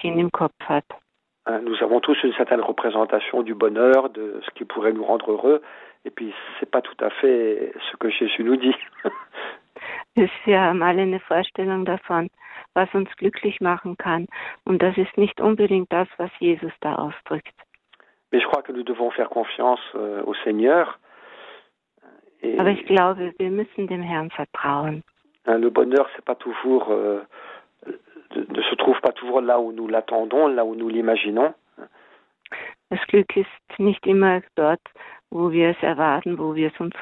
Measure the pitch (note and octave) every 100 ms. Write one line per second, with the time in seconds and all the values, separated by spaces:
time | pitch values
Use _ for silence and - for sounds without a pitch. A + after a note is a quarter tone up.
0 | F3 E3+ F3 - D#3+ - - D3 - -
1 | _ _ _ _ - A2 A#2 A2 A2 A#2
2 | - C#3+ C3 A2+ B2 B2 - - A#2+ G#2+
3 | A2 G#2+ - B2 A2+ G#2+ A2 G#2+ B2+ C3
4 | C3 A2 G#2+ G2+ - - G#2+ A#2 G#2+ A2
5 | G#2+ A2 A2+ G#2+ B2 D3+ - - - _
6 | - - A2 - - - - B2+ - -
7 | A2 - C3+ B2 A2 G#2 - - - -
8 | A2+ - A2 - A2+ C3 B2+ B2+ - -
9 | G#2 - - - - - _ - - -
10 | - - F#3+ - - F#3+ F3+ F3 F3 F3+
11 | F#3+ F#3 - E3 F#3 - F#3+ F#3+ F3+ F#3
12 | - E3+ E3+ - - - - F3+ F#3 G3
13 | G3 - G3 - G#3 - F3+ F3 F3+ F3
14 | F3+ E3 F3 - - - - F#3 F#3 F#3
15 | F#3+ - G3+ - G#3+ G#3+ G3+ F#3+ F3+ E3+
16 | F#3 - F3+ - F3 E3 E3 - D3+ -
17 | D3+ - - D#3 - - _ _ _ _
18 | _ _ _ B2 - D3 C#3 B2 B2 A#2+
19 | A#2+ - A#2 A#2+ A2+ - B2 B2 - A2
20 | G#2 G2+ - G2+ A2+ G#2+ B2 E3+ D#3 -
21 | _ - - - - - _ _ _ _
22 | _ _ _ _ - - F#3+ G3 - G3
23 | F3+ F#3+ F3+ - F#3 G3 G#3 - F#3+ F#3
24 | F3 E3 D#3+ - C#3+ - C#3+ C#3+ D3+ D3+
25 | - _ _ _ - A#2 A#2 - B2 C3+
26 | - - - B2 B2 A2+ B2+ C3 - G#2
27 | G#2 G2+ G2+ - - - _ _ - -
28 | _ - - - - - - - - -
29 | B2+ - B2 B2+ A#2+ A#2+ A2+ A2+ A2 A2+
30 | - A2+ A2 C3 D3+ B2 A2+ A2+ A2+ A2+
31 | A2+ A2 G#2 A2 D3+ - _ - - _
32 | _ _ _ _ - - - - _ -
33 | - G3+ F#3+ G3 G3 - _ - G3+ G3
34 | - G3 F#3+ F#3 - - D3+ E3+ - -
35 | - - _ E3+ E3+ E3 E3+ E3+ E3 C#3+
36 | D#3 C#3+ F3+ E3+ D#3 D#3 D#3 - E3+ -